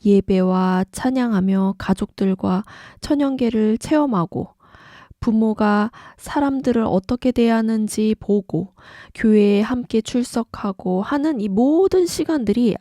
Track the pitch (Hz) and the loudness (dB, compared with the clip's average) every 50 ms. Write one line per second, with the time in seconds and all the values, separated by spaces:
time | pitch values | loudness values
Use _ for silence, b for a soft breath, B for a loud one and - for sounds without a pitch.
0 | - 202 202 196 - - 190 185 185 185 185 185 185 185 185 185 190 - - - | 2 4 4 4 4 2 2 2 2 2 2 2 0 0 0 0 -2 -4 -6 -4
1 | - 254 262 262 247 233 214 190 190 190 190 190 190 190 196 - - - 190 - | -4 -2 0 0 0 0 0 0 0 2 0 2 0 0 -2 -4 -2 -2 -2 -2
2 | 202 - - - 196 190 190 190 - 196 185 185 220 B B B B B B B | -2 -8 -4 -4 -2 -2 -2 -2 -2 -2 -2 -2 -4 B B B B B B B
3 | - - 302 285 285 277 269 254 247 226 240 220 214 214 220 233 - - 311 302 | -4 -2 0 0 0 0 0 0 -2 0 0 0 0 0 0 -2 -2 0 0 0
4 | 294 277 226 180 170 - - - - - _ B B B B B B B B B | 2 0 0 -2 -2 -2 -4 -8 -8 -8 _ B B B B B B B B B
5 | B B B - - 240 220 220 220 220 214 - 214 208 208 208 208 226 B B | B B B -6 -2 0 2 2 2 0 0 0 0 2 2 2 0 -2 B B
6 | B B B B - - - 294 285 277 269 262 - 254 240 233 220 - - 190 | B B B B -14 -6 -2 -2 0 0 -2 -2 -2 0 0 0 0 0 0 -2
7 | 185 - 247 247 - 254 247 247 233 226 226 226 220 220 226 220 214 208 - - | -2 -2 -6 -2 -2 -2 2 2 2 2 2 2 0 0 0 -2 -2 -4 -2 -2
8 | 220 214 214 - - - 202 208 190 - - 160 185 - _ B B B B B | 0 0 0 -2 -2 -2 0 0 -2 -2 -6 -6 -6 -6 _ B B B B B
9 | B B B - - 220 214 208 208 202 202 202 220 220 254 247 240 - - 220 | B B B -2 2 4 4 6 4 4 2 2 0 0 -2 -6 -4 -2 -2 -4
10 | - - - 247 240 - - 240 233 - - - - 202 190 - - 185 185 185 | -2 -2 -2 -4 -4 -2 -4 -6 -6 -6 -10 -8 -8 -8 -8 -6 -4 -4 -2 -2
11 | 202 - 285 285 277 320 302 220 202 208 190 208 247 277 311 339 381 381 370 370 | -2 -2 -4 -2 -2 -2 -2 -2 -4 -2 0 2 2 2 4 4 2 4 2 2
12 | 359 339 - - 302 - 320 294 226 208 202 240 247 220 - - | 0 0 -2 -4 -2 -2 -2 -2 0 0 0 2 2 0 0 -2